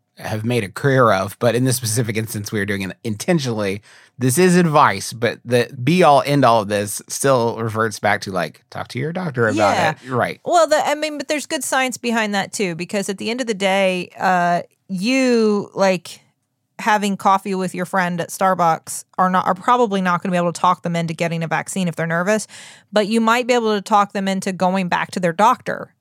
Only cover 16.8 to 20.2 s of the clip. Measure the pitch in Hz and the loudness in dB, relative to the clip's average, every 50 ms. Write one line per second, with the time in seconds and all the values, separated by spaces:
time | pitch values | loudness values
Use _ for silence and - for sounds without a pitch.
16.8 | - 226 214 214 196 208 196 - - 202 190 190 - 208 190 185 185 175 - 180 | 0 2 2 2 2 -2 -2 0 2 2 2 2 0 -2 -4 -4 -4 -4 -4 -6
17.8 | 180 - - 190 180 175 180 170 165 - - - 196 190 185 180 175 165 160 - | -6 -2 0 0 0 0 -2 -4 -6 -8 -4 0 0 2 2 2 2 2 0 0
18.8 | - - - - - _ _ - 185 185 185 185 - - 190 180 - - 247 247 | -4 -10 -12 -12 -12 _ _ 0 0 2 2 2 2 0 -2 0 2 2 2 4
19.8 | 247 214 196 196 185 185 175 170 | 2 2 0 0 0 0 0 0